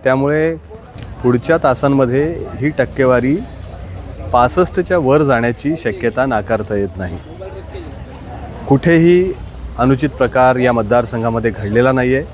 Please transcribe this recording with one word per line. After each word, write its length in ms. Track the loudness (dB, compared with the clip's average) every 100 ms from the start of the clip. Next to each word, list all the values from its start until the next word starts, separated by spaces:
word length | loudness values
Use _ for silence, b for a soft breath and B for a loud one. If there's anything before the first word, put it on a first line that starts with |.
त्यामुळे 500 | 2 2 2 0 0 -4 -12 -18 -18 -16 -16 -2
पुढच्या 340 | 0 2 2 2
तासांमध्ये 640 | 2 2 2 2 2 2 0 -4 -8
ही 160 | -4 -2 0
टक्केवारी 580 | -2 2 4 4 2 -2 -4 -14 -16 -14 -14 -14 -14 -12 0
पासष्टच्या 680 | 2 2 2 0 0 0 0
वर 240 | 4 4
जाण्याची 540 | 4 2 0 -2 -4 -2
शक्यता 500 | -4 -2 -2 0 0
नाकारता 500 | -2 0 -2 -2 -2
येत 200 | -2 -4
नाही. 220 | -8 -8 -14 -16 -14 -14 -14 -14 -14 -16 -16 -16 -14 -14 -14 -12 0
कुठेही 640 | 2 4 6 6 4 2 -4 -12 -14 -12 0
अनुचित 300 | 2 2 0
प्रकार 480 | 0 0 4 4 4
या 160 | 2
मतदारसंघामध्ये 760 | 2 2 2 2 -2 -2 0 -2
घडलेला 420 | -4 0 2 4
नाही 220 | 2 2
आहे. 100 | 0 -2